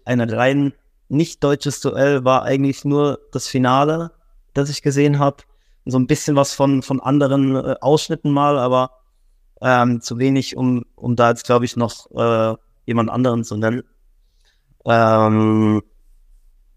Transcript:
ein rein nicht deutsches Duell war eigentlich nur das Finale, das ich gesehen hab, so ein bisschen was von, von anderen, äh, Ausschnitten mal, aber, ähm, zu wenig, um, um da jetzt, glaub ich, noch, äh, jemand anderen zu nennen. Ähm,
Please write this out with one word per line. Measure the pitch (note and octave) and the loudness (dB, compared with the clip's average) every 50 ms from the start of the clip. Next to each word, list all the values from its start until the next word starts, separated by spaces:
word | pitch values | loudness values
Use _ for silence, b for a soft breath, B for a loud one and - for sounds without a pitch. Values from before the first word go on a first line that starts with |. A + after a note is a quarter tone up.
| _ | _
ein | A#2 B2 A#2+ | -4 -2 -2
rein | A#2 A2+ A2 A2+ B2 C3 C#3 C#3+ C#3+ C#3 - _ _ _ _ _ _ _ | -2 -2 -2 0 0 0 0 0 -2 -2 -4 _ _ _ _ _ _ _
nicht | C3+ C#3+ E3+ D#3+ - - - | -2 -2 -2 -2 -4 -4 -2
deutsches | C#3+ C#3+ C#3+ - D3 C3 - | 0 0 -2 -2 -6 -8 -4
Duell | - C#3+ - - C#3 C#3+ C#3+ C3+ B2+ | -6 -6 -2 0 0 0 0 0 2
war | B2+ C3 C3 - | 2 2 2 0
eigentlich | A#2+ C3+ C#3 C#3 C#3 C3 - - | 0 -2 0 0 -2 -2 -4 -4
nur | C#3+ C#3+ D3 D3 C#3+ C3+ - - _ - | -2 0 0 0 0 -2 -6 -10 _ -10
das | C3 - | -8 -8
Finale, | - - C3 B2+ B2 B2+ C3+ D3 D3+ D#3 E3 E3+ E3 - _ _ _ _ _ _ _ _ | -4 -2 0 2 2 2 2 2 0 0 -4 -6 -10 -14 _ _ _ _ _ _ _ _
das | C#3 C#3+ D3 | -2 -2 -2
ich | C#3+ - | -4 -4
gesehen | - D3 C#3 C#3+ C#3+ D3 C#3+ C#3+ | -4 -2 2 2 2 2 2 2
hab, | C#3+ C#3+ C#3 - _ _ _ _ _ _ _ _ _ | 0 0 -2 -4 _ _ _ _ _ _ _ _ _
so | C3 B2 | -2 0
ein | C3 B2+ | 0 2
bisschen | B2 D3+ - - - D3 | 2 0 -2 0 0 0
was | C#3 C#3 - - | 2 0 0 0
von, | - C#3 C#3 C#3 C3 | -2 0 0 0 0
von | - - C#3+ B2+ | -2 -4 -6 -4
anderen, | - B2+ C#3 D3 C#3+ C3 C3+ C#3 C3+ C3+ C3+ | -2 0 2 2 2 2 2 0 0 0 0
äh, | C3 B2 B2+ C3 - | -2 -2 -4 -6 -4
Ausschnitten | - C3 D3+ D3+ - - E3 D3+ - D3+ | 0 0 2 2 0 -4 -8 -4 -2 -2
mal, | C#3+ C#3 C#3+ D3 D3 C#3 | 0 0 0 0 0 0
aber, | B2 B2+ B2+ B2+ B2+ B2+ - _ _ _ _ _ _ _ _ _ _ _ _ _ | 0 0 0 0 -2 -2 -8 _ _ _ _ _ _ _ _ _ _ _ _ _
ähm, | - B2+ B2+ B2 A#2+ B2 A#2+ A#2 | 0 2 2 4 4 2 0 -2
zu | - - B2 A#2 | -4 -8 -4 -2
wenig, | C3 C3+ C3+ C3+ C3 - - | 0 0 0 0 -2 -4 -6
um, | - B2+ B2+ B2+ A#2+ A#2 - _ | -2 -2 0 0 -2 -4 -10 _
um | _ - B2 A#2+ | _ -4 -4 2
da | A#2 A#2+ A#2 | 2 4 2
jetzt, | A#2 - - | 2 0 0
glaub | - B2 A#2+ A#2+ | 0 2 2 2
ich, | A#2+ - | 0 -2
noch, | A#2 A#2+ G#2+ - - - _ | -4 -4 -4 -6 -12 -20 _
äh, | - A#2+ A#2 A#2 A#2 A2+ A2 A2 A2 - _ _ _ _ _ | -4 -2 0 0 0 0 0 -2 -4 -6 _ _ _ _ _
jemand | - A#2 A#2 A2+ A2+ | -4 -2 -2 -2 -2
anderen | - B2 B2+ B2+ A#2 A#2 A2+ | -2 -2 0 0 0 -2 -4
zu | - G#2 | -6 -6
nennen. | G#2 A2 A2 A#2 B2+ - - _ _ _ _ _ _ _ _ _ _ _ _ _ _ _ _ _ _ _ | -2 -2 -2 -2 -4 -8 -14 _ _ _ _ _ _ _ _ _ _ _ _ _ _ _ _ _ _ _
Ähm, | A#2 A#2 A#2 A2+ A2 A2 A2 A2 A2 G#2+ A2 A2 A2 A2 A2 A2 G#2+ G#2+ G#2 - _ _ _ _ _ _ _ _ _ - _ _ _ _ _ _ _ _ | 2 2 4 4 4 4 4 4 4 2 2 2 2 2 2 2 2 2 0 -2 _ _ _ _ _ _ _ _ _ -20 _ _ _ _ _ _ _ _